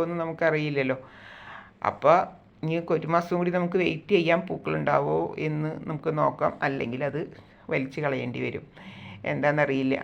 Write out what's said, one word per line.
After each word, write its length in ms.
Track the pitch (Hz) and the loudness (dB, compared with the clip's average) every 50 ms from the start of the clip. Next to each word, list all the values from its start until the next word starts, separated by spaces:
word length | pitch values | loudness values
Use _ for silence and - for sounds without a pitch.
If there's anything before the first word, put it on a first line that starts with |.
| 165 | 2
എന്ന് 120 | 170 175 170 165 | 2 0 -4 -4
നമുക്കറിയില്ലല്ലോ. 720 | 165 160 - 165 160 156 156 151 151 147 139 131 131 131 131 - - - - - - - - - - - - - - - - - - | -4 -2 2 2 2 4 2 0 0 0 0 2 0 0 -2 -4 -16 -20 -20 -20 -20 -20 -18 -18 -16 -18 -18 -18 -20 -16 -4 -4 -4
അപ്പോൾ 260 | - - - 147 165 185 - - - - - - - - - | -2 2 6 6 6 6 4 0 -8 -20 -20 -20 -14 -8 -4
ഇനി 140 | 156 165 170 165 170 170 | -2 -2 -2 0 0 0
ഒരു 120 | 156 156 151 165 | 0 2 2 2
മാസം 220 | 175 175 - 180 175 | 2 2 2 0 0
കൂടി 140 | 175 180 175 180 | 0 2 2 0
നമുക്ക് 200 | 175 175 180 185 175 | 0 2 2 2 2
വെയിറ്റ് 300 | 165 160 156 - - 202 | 2 0 -2 0 4 4
ചെയ്യാം, 240 | 175 165 165 170 180 185 - | 4 6 4 2 2 2 -4
പൂക്കൾ 260 | 160 - - 156 156 156 | -8 -6 -4 -4 -2 0
ഉണ്ടാവോ 380 | 147 147 143 139 143 151 156 160 165 - - - 151 | 2 2 2 4 4 2 2 0 0 -2 -4 -4 -2
എന്ന് 240 | 156 151 151 156 156 156 156 - | -2 -2 -2 -2 -4 -4 -6 -8
നമുക്ക് 260 | 160 156 147 - 160 151 151 | -6 -6 -4 -2 -2 0 2
നോക്കാം, 320 | 143 143 143 - 147 156 - - 156 | 2 2 2 2 0 -2 0 0 -2
അല്ലെങ്കിൽ 360 | 143 135 139 135 117 123 131 147 139 | -2 0 -2 -2 -4 -4 -4 -4 -4
അത് 100 | 135 151 185 - - - - - - - - - 156 | -2 -4 -6 -6 -10 -18 -20 -20 -20 -18 -6 -4 -2
വലിച്ച് 260 | 147 131 135 - 160 151 | -2 -2 -2 -4 -4 -2
കളയേണ്ടി 360 | 143 131 127 123 123 123 127 127 | -2 -2 -2 -2 -4 -4 -4 -4
വരും, 180 | 120 113 - - - - - - - - - - - - - - - | -4 -4 -6 -12 -14 -20 -20 -20 -18 -18 -16 -16 -16 -16 -8 -4 -4
എന്താണെന്നറിയില്ല. 640 | 147 135 139 147 147 151 147 139 135 135 131 131 131 - | -2 2 2 4 4 4 2 2 2 2 2 2 0 0